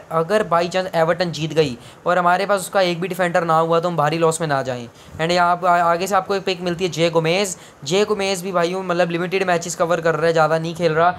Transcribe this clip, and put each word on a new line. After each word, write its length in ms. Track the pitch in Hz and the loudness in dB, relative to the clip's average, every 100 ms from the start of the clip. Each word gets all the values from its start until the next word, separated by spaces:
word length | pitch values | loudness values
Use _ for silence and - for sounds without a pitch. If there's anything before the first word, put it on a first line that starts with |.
| - | -4
अगर 320 | 160 165 208 | -4 0 0
by 180 | 170 170 | 0 0
chance 320 | 175 185 180 165 | 0 -2 -2 0
एवर्टन 360 | 160 170 180 | 0 0 -2
जीत 220 | 143 156 | -4 -2
गई 240 | 151 147 117 - - 170 | 0 0 -2 -14 -8 -2
और 120 | 175 | 2
हमारे 280 | 175 180 196 | 2 2 0
पास 140 | 202 | -2
उसका 220 | 170 202 | 0 0
एक 200 | 180 170 | 0 0
भी 60 | 185 | -4
डिफेंडर 360 | 180 175 180 | -2 0 0
ना 140 | 170 160 | 2 2
हुआ 200 | 165 165 | 2 2
तो 100 | 175 | 0
हम 80 | 165 | 0
भारी 200 | 147 165 | 0 2
लॉस 240 | 160 160 | 0 0
में 60 | 160 | -2
ना 140 | 139 | -2
जाएं। 260 | 131 123 117 - - - | -4 -8 -10 -18 -16 -6
and 120 | 165 | 0
यहाँ 200 | 180 175 | 2 2
आप 140 | 175 180 | 2 2
आ-, 120 | 175 | 4
आगे 260 | 170 170 185 | 4 2 0
से 80 | 196 | 0
आपको 200 | 185 196 | 0 -2
एक 80 | |
पिक 180 | 190 175 | -2 -4
मिलती 220 | 180 170 | -4 -2
है 60 | 185 | -2
जे 200 | 147 170 | 0 0
गोमेज। 460 | 165 160 180 202 - - - | 2 2 0 -2 -6 -16 -14
जे 200 | 139 185 208 | -2 0 2
गोमेज 380 | 202 196 190 | 0 -2 -4
भी 80 | 185 | -2
भाइयों 320 | 175 170 185 | 0 0 -2
मतलब 260 | 185 170 175 | -2 0 0
लिमिटेड 380 | 170 175 190 180 | -2 -2 -2 0
मैचेस 280 | 175 175 165 | 0 -2 -2
कवर 260 | 170 170 | 0 0
कर 140 | 165 151 | 0 0
रहा 120 | 165 | 2
है, 60 | |
ज़्यादा 260 | 160 151 160 | 2 2 0
नहीं 160 | 165 170 | -2 -2
खेल 180 | 170 | 0
रहा, 220 | 156 175 | 2 2